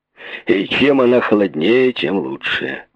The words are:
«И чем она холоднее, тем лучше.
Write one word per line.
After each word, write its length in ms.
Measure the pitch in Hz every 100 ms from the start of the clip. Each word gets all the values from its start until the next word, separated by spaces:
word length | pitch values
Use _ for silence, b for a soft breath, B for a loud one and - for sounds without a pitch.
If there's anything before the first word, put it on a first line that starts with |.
| _ - B B B
«И 200 | 95 92
чем 320 | - 135 139
она 220 | 123 123
холоднее, 720 | - 104 98 78 85 123 127
тем 240 | 123 76 98
лучше. 640 | 67 69 - - 65 - -